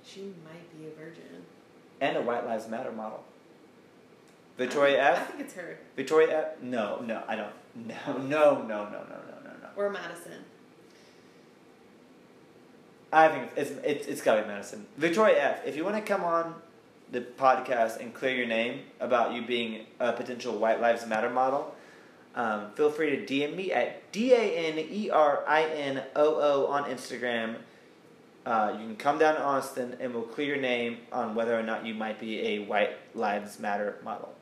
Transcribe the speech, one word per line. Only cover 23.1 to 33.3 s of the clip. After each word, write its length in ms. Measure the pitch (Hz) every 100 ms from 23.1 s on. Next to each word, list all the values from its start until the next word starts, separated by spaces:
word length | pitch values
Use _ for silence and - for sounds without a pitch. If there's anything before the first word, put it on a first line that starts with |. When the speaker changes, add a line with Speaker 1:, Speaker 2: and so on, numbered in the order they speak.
| 131 -
Speaker 2:
D 180 | 139
M 100 | 147 165
me 160 | 190
at 360 | 127 117 - -
D 180 | 190 247
A 60 | 240
N 420 | 214 165 160 156
E 300 | 156 202 208
R 340 | 156 147 139 -
I 180 | 151 156
N 360 | 151 143 135 - -
O 480 | 151 156 147 139
O 40 | 135
on 180 | 139 127
Instagram. 680 | 127 - 120 123 117 113 117 - - - - - - - - 123
Uh, 320 | 113 107 107
you 60 | 113
can 80 | 107
come 240 | 143 151
down 160 | 156 156
to 60 |
Austin 540 | 139 135 131 135 120 117
and 140 | 127
we'll 100 | 117
clear 240 | 113 - 143
your 140 | 143
name 380 | 127 120 117 117 -
on 240 | 123 113 110
whether 240 | 117 113
or 40 |
not 220 | 110 110 113
you 80 |
might 240 | 110 110 107
be 220 | 113 107 110 104
a 40 |
White 340 | 101 104 - - -
Lives 460 | 110 107